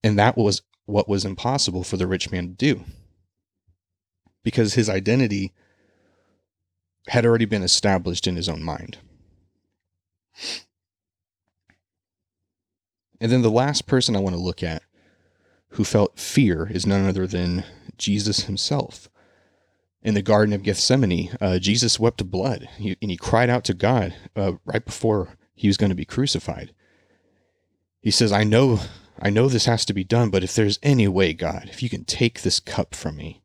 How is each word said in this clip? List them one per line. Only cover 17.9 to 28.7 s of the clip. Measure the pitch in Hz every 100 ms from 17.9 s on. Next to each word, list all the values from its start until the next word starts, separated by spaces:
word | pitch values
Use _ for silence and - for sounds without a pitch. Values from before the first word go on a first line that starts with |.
| -
Jesus | - 101 104 -
himself. | - 95 - 143 - - - _ _ _ _ _ _ _ _ _
In | 110
the | 104
Garden | 98 107 107
of | 101
Gethsemane, | 101 95 - 131 110 87 85 -
uh, | 98 92
Jesus | 92 110 117 -
wept | 113 - 92
blood, | 92 120 113 - -
he, | 98 92
and | 104
he | 87
cried | - 117 123
out | 123 -
to |
God, | 90 104 127 92 - -
uh, | - 98 92
right | - 113
before | - - 113 107 90 - _
he | _ 104
was | 98
gonna | 101
be | 90
crucified. | 73 - 143 - - - - _ _ _ _ _ _ _ _ _ _ _ _ _
He | 110
says, | - 113
"I | 101
know, | 107 113 135